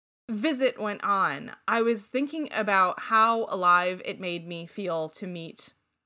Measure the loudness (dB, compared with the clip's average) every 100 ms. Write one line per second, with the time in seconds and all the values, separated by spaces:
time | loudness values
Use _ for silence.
0 | _ _ -10 -2 0 2 2 0 -4 -2
1 | 0 2 2 -2 -8 -10 -2 2 2 2
2 | 0 -2 -2 -4 -4 -2 2 4 4 0
3 | 2 4 4 4 0 2 6 6 4 -2
4 | -6 -6 -6 -6 -6 -10 -10 -6 -4 -2
5 | -4 -8 -10 -10 -10 -10 -12 -12 _ _